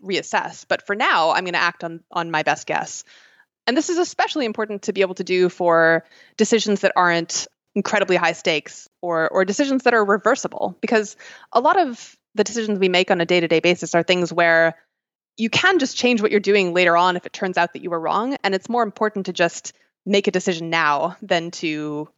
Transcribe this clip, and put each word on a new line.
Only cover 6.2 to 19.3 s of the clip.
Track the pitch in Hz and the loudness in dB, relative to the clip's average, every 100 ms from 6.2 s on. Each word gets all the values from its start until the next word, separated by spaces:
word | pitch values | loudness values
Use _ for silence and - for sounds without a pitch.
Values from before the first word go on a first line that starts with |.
| _ - | _ -2
decisions | 214 226 208 202 | 2 2 2 0
that | 190 - | 0 2
aren't | 175 170 165 - - _ _ | 2 2 -2 -6 -10 _ _
incredibly | 202 196 208 180 180 | -6 0 0 2 2
high | 170 | 2
stakes | 165 190 156 - - - _ | 0 -2 -2 -4 -16 -20 _
or, | 180 165 160 | -4 0 0
or | 185 185 | 0 0
decisions | 208 285 269 | 0 0 0
that | 247 | 2
are | 233 | 2
reversible, | 202 202 208 262 - - - 185 | 2 2 2 0 -4 -6 -8 -6
because | - 220 202 - - - - | 0 0 0 -8 -20 -20 -4
a | - | 0
lot | 277 359 | 2 2
of | 277 233 - _ _ 208 | 0 -4 -16 _ _ -2
the | |
decisions | 202 233 214 202 | -2 -2 -4 0
we | 190 | 2
make | 180 180 | 2 2
on | 180 | 0
a | 170 | 2
day-to-day | 180 165 160 | 2 2 2
basis | 175 175 165 170 | 2 0 0 0
are | |
things | 165 180 175 | 2 0 0
where | 175 170 165 165 165 _ _ _ _ _ - | 2 4 4 2 0 _ _ _ _ _ -6
you | 220 | -4
can | - 359 370 | 0 2 2
just | 269 - | 0 0
change | 247 240 | 0 2
what | 208 | 2
you're | 208 | 0
doing | 196 202 180 | 2 2 2
later | 175 175 170 | 2 4 4
on | 180 180 | 4 0
if | - | -6
it | |
turns | - 196 180 | -8 -4 -2
out | 170 | -2
that | - | -4
you | 175 | -8
were | 170 | -4
wrong. | 160 185 240 277 | -2 -2 -2 -4
And | 196 | -2
it's | 190 - | -4 -2
more | 240 | -2
important | 220 - 214 202 | -2 -2 -4 -2
to | 190 | -4